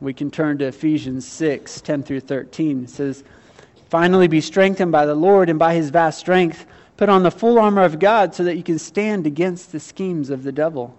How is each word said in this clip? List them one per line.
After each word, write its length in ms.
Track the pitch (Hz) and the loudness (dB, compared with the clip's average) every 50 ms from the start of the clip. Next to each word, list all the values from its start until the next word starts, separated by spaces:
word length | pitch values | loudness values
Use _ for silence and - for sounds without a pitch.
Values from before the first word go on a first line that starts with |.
We 120 | 139 139 | -10 -10
can 180 | 127 - 147 139 | -8 -6 -8 -8
turn 280 | - - 156 151 143 143 | -4 -4 -2 -2 -2 -2
to 80 | 139 | -4
Ephesians 600 | 131 123 - - 156 156 143 123 131 127 131 127 | -6 -6 -4 -2 -2 -2 -2 -4 -6 -8 -10 -10
six 540 | - - - 160 156 135 - - - - - | -12 -8 -4 -2 -2 -2 -4 -8 -16 -20 -12
ten 220 | - - 151 143 | -6 -6 -6 -6
through 180 | 131 - 139 135 | -4 -6 -8 -8
thirteen. 640 | 131 - 139 127 - - - - 160 151 139 127 127 | -6 -6 -6 -8 -8 -10 -8 -4 -4 -4 -4 -4 -8
It 60 | 120 | -10
says, 340 | - - 143 139 131 - - - - - - - _ - - _ _ _ _ _ | -8 -8 -6 -6 -6 -10 -16 -20 -20 -20 -20 -20 _ -20 -20 _ _ _ _ _
"Finally 380 | - 165 170 180 185 190 180 165 | 0 2 4 4 6 6 4 4
be 120 | 156 156 | 4 0
strengthened 520 | 147 - - 196 190 196 190 190 185 175 | 0 0 2 2 2 2 2 0 0 2
by 140 | 160 151 147 | 2 2 2
the 80 | 147 151 | 2 0
Lord 360 | 151 170 196 202 196 185 170 | 2 4 4 6 6 4 2
and 80 | 160 156 | 2 2
by 160 | 165 165 170 | 2 2 2
his 160 | 165 156 139 | 0 -2 0
vast 280 | 143 170 165 160 147 - | 2 2 2 2 -2 -4
strength. 480 | - 175 185 185 180 160 - - - - - - - _ _ | -2 0 2 2 2 0 -4 -8 -18 -20 -20 -20 -20 _ _
Put 120 | - 208 202 | -2 2 4
on 140 | 196 190 | 4 4
the 80 | 180 165 | 4 2
full 280 | - - 233 233 240 233 | 0 0 0 4 4 4
armor 240 | 214 208 202 196 | 4 4 4 4
of 160 | 185 160 156 156 | 2 2 2 2
God 360 | 185 202 233 220 190 160 - | 2 2 4 2 2 0 -2
so 100 | - 175 | -4 -4
that 120 | 175 160 | -2 -2
you 60 | 175 | -4
can 160 | - - 165 151 | -4 -4 -4 -4
stand 480 | - - - 202 208 214 214 196 151 | -6 -6 -4 -4 -2 -2 -4 -2 -4
against 460 | 151 143 151 180 190 180 175 - - | -4 -2 -2 -2 -2 -4 -8 -12 -14
the 80 | - 147 | -14 -14
schemes 500 | - - - - 190 185 175 156 139 127 | -14 -14 -10 -8 -6 -6 -6 -6 -6 -6
of 140 | 139 127 131 | -8 -8 -8
the 80 | 139 | -8
devil. 440 | 131 143 151 165 160 131 120 120 - | -4 -2 -4 -2 -4 -6 -10 -12 -14